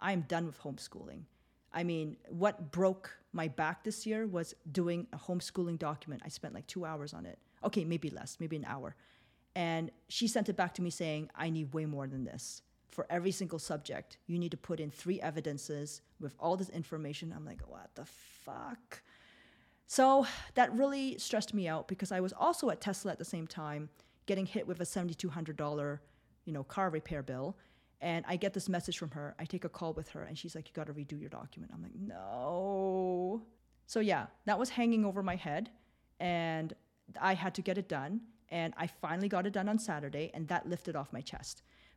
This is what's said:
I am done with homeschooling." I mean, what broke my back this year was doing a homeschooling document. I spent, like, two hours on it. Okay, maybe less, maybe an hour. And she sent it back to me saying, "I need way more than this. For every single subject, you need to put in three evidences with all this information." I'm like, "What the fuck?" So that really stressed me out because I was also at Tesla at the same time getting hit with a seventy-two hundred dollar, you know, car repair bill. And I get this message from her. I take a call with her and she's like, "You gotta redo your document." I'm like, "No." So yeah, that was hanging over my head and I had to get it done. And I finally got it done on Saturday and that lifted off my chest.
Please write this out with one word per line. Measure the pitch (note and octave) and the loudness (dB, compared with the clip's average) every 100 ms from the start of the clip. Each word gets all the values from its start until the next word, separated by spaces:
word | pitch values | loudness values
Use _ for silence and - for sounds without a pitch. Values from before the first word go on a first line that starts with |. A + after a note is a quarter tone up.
I | F#3+ | 2
am | F#3+ | 2
done | D3 E3+ | 4 2
with | E3+ C#3+ | 0 -4
homeschooling." | D3+ - - - E2+ C#2+ D3+ _ _ _ _ | -8 -8 -10 -12 -12 -12 -14 _ _ _ _
I | E3 | -2
mean, | F3 E3 D#3 - - | 0 0 -2 -6 -10
what | E3+ G3+ G#3 D3+ | 2 2 2 -2
broke | E3+ F#3+ F#3+ - - _ | 4 4 4 -4 -16 _
my | E3+ D#3+ | -2 -2
back | C#3+ D#3 F3 | 2 0 0
this | A3 G#3+ A3 | -4 -4 -2
year | G#3+ A3+ | 0 0
was | F3 E3 - E3 | 0 -2 -6 -2
doing | D3 F3 E3+ - | 2 4 2 -2
a | D3+ | -6
homeschooling | - F3 - - F3 E3 | -2 -2 0 0 0 0
document. | D#3 D3+ - C3 | -2 -4 -6 -8
I | D#3 | -8
spent, | - D#3 | -10 -8
like, | F2+ - | -8 -8
two | F#3+ | -6
hours | E3 D#3 D3 | -4 -4 -6
on | D3+ F2 | -8 -10
it. | - _ _ | -12 _ _
Okay, | - G#3+ | 0 2
maybe | D#3+ E3 D3+ | 4 2 0
less, | - C#3+ - | -4 -8 -6
maybe | D#3+ D#3 | -4 -2
an | |
hour. | - C3+ B2+ - - - _ _ _ | -4 -6 -6 -10 -20 -20 _ _ _
And | - E3+ E3 E3 - - | 0 2 2 -2 -6 -6
she | - A#3 | 2 4
sent | A3+ G#3 | 4 4
it | G3+ | 2
back | F3 | 0
to | - | 0
me | F3 | -2
saying, | - E3 D3+ D#3 | 0 0 0 -2
"I | - E3 | -2 0
need | D#3+ D3 | 0 0
way | D#3 D#3 | 0 0
more | C#3+ C3+ | -2 -2
than | C3+ | -4
this. | A#2+ - - - - _ _ | -4 -6 -10 -12 -16 _ _
For | - - | -4 0
every | F3 F#3 | 2 2
single | - F#3 E3 | 0 -2 -4
subject, | - D3+ D3 C3 - - - | -4 -4 -4 -8 -8 -12 -4
you | F3 | 0
need | E3+ | 0
to | D3+ | -2
put | - D#3+ | -4 -4
in | D3+ | -4
three | - F3 G3 | -4 -2 0
evidences | D#3+ D#3 D#3 C#3+ - D3 D3 - - - | 0 -2 -2 -4 -4 -4 -4 -8 -16 -10
with | D3 - | -10 -2
all | E3 F#3 | 0 0
this | F#3 | 0
information." | E3 D#3+ D#3 D3 D3+ E3 | -4 -4 -6 -6 -6 -8
I'm | E3 | -8
like, | D3+ - | -10 -10
"What | - D2+ F2+ | -12 -14 -14
the | - | -14
fuck?" | D3 - - - - C3 - A#3+ - - - - - - - - - _ - | -14 -16 -20 -18 -12 -10 -8 -10 -12 -18 -18 -20 -20 -20 -20 -20 -20 _ 2
So | - C4 C4+ B3+ - - | 8 10 10 8 0 0
that | - A#3+ | 4 6
really | A3+ C#4 C#4 C4+ - | 6 4 4 0 -2
stressed | - A3 - | 0 0 2
me | G#3+ E3+ | 0 2
out | D#3+ - | 0 -2
because | F#3+ F#3+ | -4 0
I | F#3 | 2
was | F#3 | 0
also | F#3+ D#4+ E4+ C4 | 4 4 4 2
at | E3+ | 2
Tesla | - F#3+ G3 | 0 -2 -2
at | D#3+ | -4
the | |
same | F3+ F3 D#3+ | -4 -6 -6
time | - D3+ D3 D3+ - - _ - | -6 -4 -4 -6 -12 -20 _ 0
getting | F#3+ F#3+ | 2 2
hit | A3 F3 | 0 -2
with | F3 | -2
a | F3 | -2
seventy-two | G3 F3 E3 F#3 | 0 0 0 -4
hundred | D#3 D#3+ D3 | -4 -4 -2
dollar, | D3 D3 C#3+ C#3+ - _ _ _ | -2 0 -2 -4 -8 _ _ _
you | - | -6
know, | D3 | -4
car | C3+ - F#3+ | -2 0 2
repair | D#3 - D3+ | 2 -2 -4
bill. | C#3 B2+ C#3+ - - _ _ - | -4 -4 -4 -6 -14 _ _ -6
And | E3+ E3 - | -2 0 0
I | F3 | 0
get | F#3+ | 0
this | F#3+ F#3 | 0 0
message | F3 F3 E3+ | 0 -2 -4
from | D#3+ | -4
her. | D3+ D3 - | -6 -8 -6
I | D#3+ | -6
take | F3+ | -4
a | E3+ | -6
call | - E3 | -4 -4
with | D#3+ D#3 | -4 -6
her | D#3 | -8
and | - D#3 | -8 -8
she's | E3+ | -8
like, | D#3+ - | -10 -10
"You | |
gotta | - D3+ | -8 -6
redo | D3 C#3 D3 | -6 -8 -8
your | - | -8
document." | - C#3+ - - | -10 -12 -12 -12
I'm | - | -12
like, | E2+ | -10
"No." | - G3+ F2 F#2+ A#2+ C3 F3 G3 G3 F#3+ F#3+ F#3 F3+ F3+ A3 A3 - _ _ - | -8 -8 -8 -6 -4 -2 0 0 2 2 2 2 2 0 -2 -6 -18 _ _ -2
So | A#3 | 2
yeah, | G#3+ D#3+ G2+ - | 4 4 0 -4
that | - G3+ | 2 2
was | B3 | 2
hanging | B3 A#3 A3+ G#3 | 4 6 6 6
over | F#3+ | 4
my | F#3+ F3 | 0 0
head | D#3+ D3+ A3+ - _ _ _ - | 0 -2 -2 -8 _ _ _ -2
and | F3 F3 E3 D#3+ D#3+ - _ _ - - | 2 2 2 0 -2 -6 _ _ -16 2
I | F#3 | 4
had | F#3 F#3 - | 4 2 0
to | |
get | F#3+ F#3 | 0 0
it | F#3+ | 0
done. | D3 C#3 G#3+ A3+ - - | -2 0 -2 -4 -14 -6
And | E3+ E3 - | -2 -2 -2
I | E3+ | -4
finally | - D#3+ E3+ G3 | -4 -2 0 2
got | F#3+ G3 | 4 2
it | |
done | G3 G3 | 2 2
on | A3 | 2
Saturday | A3 D3+ C#3+ C#3+ D#3+ | 2 -2 -2 -2 -4
and | - D#3 | -4 0
that | F3 - | 0 0
lifted | F3 - D#3 | -2 -2 -4
off | C#3 | -4
my | B2+ | -8
chest. | C#3+ - - - - - - | -8 -10 -10 -12 -16 -20 -20